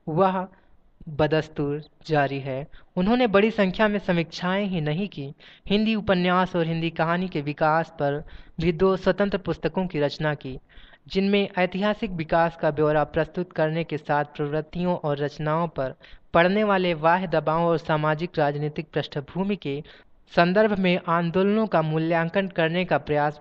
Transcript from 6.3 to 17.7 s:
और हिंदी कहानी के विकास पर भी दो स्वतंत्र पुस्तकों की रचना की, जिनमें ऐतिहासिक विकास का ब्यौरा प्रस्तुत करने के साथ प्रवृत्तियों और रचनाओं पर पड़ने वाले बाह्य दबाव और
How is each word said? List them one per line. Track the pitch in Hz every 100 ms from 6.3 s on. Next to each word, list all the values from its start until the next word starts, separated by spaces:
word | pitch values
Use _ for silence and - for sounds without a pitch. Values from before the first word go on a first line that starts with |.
| 180 180 175
और | 165
हिंदी | 165 165
कहानी | 165 165 175 185
के | 160
विकास | 147 143 156 160 156 -
पर | 143 147 - - - -
भी | 165
दो | 160 190 185
स्वतंत्र | 190 180 202 190
पुस्तकों | 175 156 160 190 180
की | 147
रचना | 143 - 156 147
की, | 131 - _ - - - -
जिनमें | 190 196 202 196 180
ऐतिहासिक | 180 185 208 208 208
विकास | 170 156 170 165 -
का | 156
ब्यौरा | 151 151 151 147
प्रस्तुत | 165 151 180 180
करने | - 156 160
के | 165 147
साथ | - 147 147
प्रवृत्तियों | - 147 156 151 175 180 175
और | 151 143
रचनाओं | 143 - 151 160 170
पर | - 131 - - - -
पड़ने | 170 180 208
वाले | 208 190 180 156
बाह्य | 165 180 185
दबाव | 160 151 160
और | 170